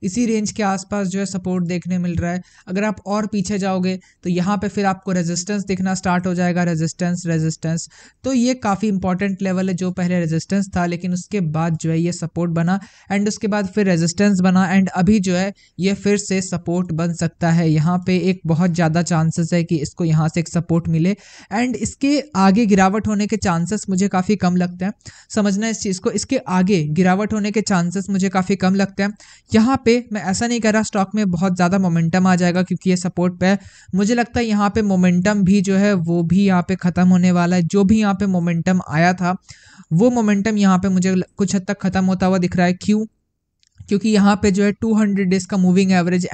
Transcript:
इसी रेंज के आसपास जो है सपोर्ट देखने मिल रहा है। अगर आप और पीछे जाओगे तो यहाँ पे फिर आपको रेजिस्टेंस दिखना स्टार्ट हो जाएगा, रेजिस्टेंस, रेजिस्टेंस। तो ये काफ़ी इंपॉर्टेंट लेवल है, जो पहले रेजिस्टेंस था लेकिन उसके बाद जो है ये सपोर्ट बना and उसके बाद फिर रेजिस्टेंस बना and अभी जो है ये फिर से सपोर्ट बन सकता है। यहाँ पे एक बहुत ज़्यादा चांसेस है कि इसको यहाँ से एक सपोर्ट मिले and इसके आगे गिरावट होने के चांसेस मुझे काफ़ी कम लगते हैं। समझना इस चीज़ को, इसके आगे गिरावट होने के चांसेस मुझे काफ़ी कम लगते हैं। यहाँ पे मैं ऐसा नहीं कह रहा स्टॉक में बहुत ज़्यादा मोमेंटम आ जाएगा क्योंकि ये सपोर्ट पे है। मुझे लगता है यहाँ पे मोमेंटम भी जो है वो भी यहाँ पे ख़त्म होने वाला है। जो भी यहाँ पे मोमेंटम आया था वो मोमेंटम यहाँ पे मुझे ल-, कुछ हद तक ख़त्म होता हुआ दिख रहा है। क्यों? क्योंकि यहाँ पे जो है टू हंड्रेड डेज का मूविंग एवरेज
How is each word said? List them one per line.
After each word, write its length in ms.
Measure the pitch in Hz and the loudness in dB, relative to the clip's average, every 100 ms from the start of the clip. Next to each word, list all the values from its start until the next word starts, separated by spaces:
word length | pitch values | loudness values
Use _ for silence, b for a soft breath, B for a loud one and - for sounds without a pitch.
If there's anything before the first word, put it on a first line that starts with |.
इसी 220 | 196 190 240 | -6 -2 0
रेंज 260 | 220 214 | 0 -2
के 120 | - | -2
आसपास 440 | 202 190 190 208 196 | -2 -2 -4 -4 -4
जो 120 | 190 | -4
है 60 | 196 | -4
सपोर्ट 400 | 196 185 185 170 | -6 -4 -2 -2
देखने 320 | 180 175 180 | -4 -4 -4
मिल 180 | 175 175 | -2 -2
रहा 160 | 170 | -4
है। 100 | 180 - b b | -6 -8 b b
अगर 160 | 190 | -4
आप 160 | 214 208 - | -4 -4 -4
और 220 | 208 214 | -4 -2
पीछे 320 | 208 185 208 | -4 -4 -4
जाओगे 380 | 190 190 185 185 b b | -2 -2 -2 -4 b b
तो 60 | 180 | -4
यहाँ 280 | 180 180 208 | -2 0 -2
पे 100 | 208 | -2
फिर 180 | 208 196 | -2 -2
आपको 260 | 190 - | -2 -4
रेजिस्टेंस 520 | 180 165 175 180 208 | -2 -2 -4 -4 -6
दिखना 300 | 196 185 190 190 | -4 -4 -2 -2
स्टार्ट 320 | 190 180 185 | 0 0 0
हो 60 | 180 | -2
जाएगा, 280 | 180 175 | 0 0
रेजिस्टेंस, 600 | 175 165 160 - 175 175 170 | 0 0 -4 -4 -4 -4 -2
रेजिस्टेंस। 600 | 165 160 160 160 165 - B B B | -2 -2 -4 -4 -6 -8 B B B
तो 100 | 254 | -2
ये 200 | 269 240 | 0 0
काफ़ी 340 | 254 226 190 220 | 0 -2 -2 -2
इंपॉर्टेंट 540 | 196 185 180 202 190 | -2 -2 -2 -2 -2
लेवल 280 | 196 185 190 | -2 -2 -2
है, 60 | 175 | -2
जो 160 | 180 | -4
पहले 280 | 180 175 180 | -4 -2 0
रेजिस्टेंस 500 | 170 160 - 196 196 190 | 0 -2 -2 -2 -2 -2
था 100 | 175 | -2
लेकिन 280 | 175 180 | -4 -4
उसके 280 | 180 - 208 | -6 -4 -4
बाद 360 | 160 160 165 160 | -2 -2 -2 -2
जो 120 | 160 | -2
है 100 | 165 | 0
ये 120 | 170 | -2
सपोर्ट 400 | 175 165 - 170 | -4 -8 -4 -2
बना 280 | 165 170 196 B B B | 0 0 -2 B B B
and 160 | 202 208 | -2 -2
उसके 200 | 202 220 | -2 -4
बाद 200 | 208 196 | -2 -2
फिर 180 | 214 190 | -2 0
रेजिस्टेंस 540 | 170 165 165 202 190 | 2 0 2 2 2
बना 280 | 185 185 185 | 2 2 2
and 160 | 190 185 180 | 2 0 0
अभी 240 | 180 220 | 2 2
जो 160 | 190 180 | 2 -2
है 180 | 196 196 b - | -2 -6 b -4
ये 140 | 185 | -2
फिर 240 | 196 202 208 | -2 0 -2
से 240 | 202 190 | -2 -4
सपोर्ट 500 | 190 170 175 175 180 | -4 -6 -4 -4 -2
बन 220 | 160 170 | -2 -4
सकता 380 | 170 165 - 170 | -2 -4 -2 0
है। 180 | 165 165 | 2 2
यहाँ 260 | 156 156 180 180 | 2 2 0 0
पे 120 | 185 | 0
एक 220 | 175 185 160 | 0 -2 -2
बहुत 260 | 160 180 | 0 0
ज़्यादा 300 | 170 165 160 | 2 0 0
चांसेस 520 | 165 170 160 165 165 | 0 0 0 0 0
है 100 | 175 | 0
कि 140 | 170 165 | 0 -2
इसको 260 | 170 - | -4 -4
यहाँ 260 | 170 156 160 | 0 2 0
से 100 | 175 | -2
एक 100 | 160 | -4
सपोर्ट 380 | 175 - 170 170 | -4 0 -2 0
मिले 280 | 160 175 202 B B B | 0 0 -2 B B B
and 220 | 214 247 233 | -4 -2 -2
इसके 440 | 208 - 277 294 - 190 | -6 -2 0 0 0 2
आगे 300 | 196 190 233 | 4 4 4
गिरावट 420 | 196 190 214 208 | 4 4 2 -2
होने 200 | 208 208 | -2 -2
के 100 | 214 | -2
चांसेस 480 | 196 165 175 208 - | -2 -2 -2 -4 -4
मुझे 180 | 190 202 | 0 0
काफ़ी 260 | 185 180 214 | 0 0 0
कम 200 | 180 180 | 0 0
लगते 300 | 180 180 185 | -2 -4 -8
हैं। 60 | 220 B B B | -8 B B B
समझना 380 | - 202 196 226 | -2 0 0 -2
इस 120 | 214 | -4
चीज़ 200 | 208 185 | -4 -4
को, 100 | 240 | -2
इसके 260 | 202 - 262 | -4 -2 -4
आगे 440 | - 185 185 202 | 0 0 2 2
गिरावट 500 | 147 151 185 185 214 | 0 2 2 2 0
होने 180 | 214 208 | -2 -2
के 100 | 214 | -2
चांसेस 480 | - 185 170 180 190 | 0 0 0 -4 -4
मुझे 200 | 196 196 | -2 0
काफ़ी 260 | 190 185 190 | 0 0 0
कम 200 | 185 196 | 0 0
लगते 280 | 196 196 | -2 -2
हैं। 100 | 202 214 B B - 220 | -4 -6 B B 0 2
यहाँ 260 | 226 269 240 | 4 2 2
पे 80 | 240 240 | 2 0
मैं 80 | 208 | -6
ऐसा 260 | 175 185 233 | -4 -2 -2
नहीं 120 | 240 | 0
कह 100 | 220 | 0
रहा 140 | 214 | 0
स्टॉक 280 | 214 214 190 214 | 0 -2 -2 0
में 140 | 208 | -2
बहुत 240 | 175 190 180 | 0 0 2
ज़्यादा 240 | 175 196 | 2 2
मोमेंटम 480 | 185 170 165 185 185 | 2 2 2 2 4
आ 80 | 180 | 4
जाएगा 280 | 180 175 | 2 0
क्योंकि 260 | 180 180 190 | -2 -2 0
ये 80 | 180 | 0
सपोर्ट 420 | 180 - 180 180 | -2 -2 -2 0
पे 60 | 185 | 0
है। 140 | 196 B B B 180 | 0 B B B 0
मुझे 200 | 202 240 | 2 2
लगता 240 | 233 247 | 0 -2
है 60 | 233 | 0
यहाँ 240 | 208 202 | 0 0
पे 120 | 214 | 0
मोमेंटम 600 | 208 190 180 180 185 208 | 0 2 4 4 2 2
भी 180 | 185 202 | 2 2
जो 140 | 196 190 | 2 2
है 180 | 202 | 2
वो 280 | 196 165 170 | 2 0 0
भी 220 | 165 180 202 | 2 2 4
यहाँ 200 | 180 175 | 2 0
पे 80 | 185 | -2
ख़त्म 320 | 180 175 180 | -2 2 4
होने 240 | 180 180 | 4 4
वाला 240 | 175 175 180 | 2 2 2
है। 80 | |
जो 200 | 165 202 | 2 2
भी 160 | 190 220 | 4 4
यहाँ 140 | 208 | 2
पे 120 | 196 202 | 0 0
मोमेंटम 540 | 185 170 170 165 185 - | 0 0 -2 0 -2 -2
आया 240 | 147 170 | 2 2
था 220 | 180 175 190 - B B B B | 2 -2 -4 -8 B B B B
वो 160 | 160 247 | 2 2
मोमेंटम 480 | 247 208 208 202 214 | 2 2 0 0 2
यहाँ 220 | 202 185 | 4 4
पे 100 | 196 | 2
मुझे 260 | 185 185 185 | 0 0 0
ल-, 80 | - - | -2 -4
कुछ 180 | 202 202 | -2 -2
हद 100 | 185 | -4
तक 140 | 202 | -4
ख़त्म 240 | 190 190 185 | -2 0 0
होता 200 | 185 185 | 0 2
हुआ 120 | 190 | 2
दिख 200 | 180 180 | 0 2
रहा 80 | 175 | 0
है। 80 | |
क्यों? 320 | 180 - 214 220 _ _ _ _ _ _ - - | 0 0 0 -2 _ _ _ _ _ _ -16 -4
क्योंकि 220 | 202 220 | -2 2
यहाँ 260 | 208 202 208 | 4 4 4
पे 80 | 214 | 2
जो 120 | 190 | 2
है 80 | 202 | 0
टू 220 | 202 226 | 0 0
हंड्रेड 360 | 214 214 196 190 | 2 2 0 0
डेज 160 | 185 185 | 0 -2
का 120 | 196 | 0
मूविंग 340 | 180 180 190 | 2 4 4
एवरेज 360 | 185 175 180 175 | 2 2 0 -2